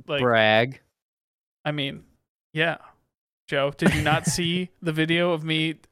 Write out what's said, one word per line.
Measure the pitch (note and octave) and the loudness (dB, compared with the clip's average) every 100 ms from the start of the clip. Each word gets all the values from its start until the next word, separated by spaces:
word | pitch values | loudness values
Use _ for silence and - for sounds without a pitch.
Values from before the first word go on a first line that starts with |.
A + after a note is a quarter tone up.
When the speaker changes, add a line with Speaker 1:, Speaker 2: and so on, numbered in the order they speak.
| - | -6
Speaker 1:
like, | C#3+ | 0
Speaker 2:
Brag. | B2 A2+ A2 A2 B2 C3 _ _ _ _ _ _ _ _ | 2 4 6 4 2 -4 _ _ _ _ _ _ _ _
Speaker 1:
I | D3+ | -8
mean, | D3 C#3 D3+ - _ _ _ _ | -6 -8 -10 -18 _ _ _ _
yeah. | D#3 E3 D3+ - _ _ _ _ _ - | -4 -4 -4 -12 _ _ _ _ _ -8
Joe, | C#3+ C#3+ - | -4 -2 0
did | F3+ | 0
you | D#3+ | 2
not | D3 D#3+ E3 | 0 0 0
Speaker 2:
<laughs> | |
Speaker 1:
see | - E3+ F3+ F3+ _ | -2 -2 -2 -6 _
the | E3+ | -6
video | D#3 D#3+ E3+ F3 | -2 0 0 0
of | E3 | -2
me | D#3+ D#3+ D#3+ D#3 _ | -2 -2 -2 -6 _